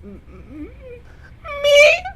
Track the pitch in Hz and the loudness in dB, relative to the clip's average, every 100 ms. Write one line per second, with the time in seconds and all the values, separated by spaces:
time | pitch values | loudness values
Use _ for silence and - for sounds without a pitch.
0 | 202 190 - 190 - 294 302 508 523 480 | -20 -20 -20 -20 -20 -18 -18 -18 -20 -20
1 | 480 - - - 659 571 571 571 587 679 | -20 -20 -20 -20 -14 -4 2 4 4 2
2 | 762 | -6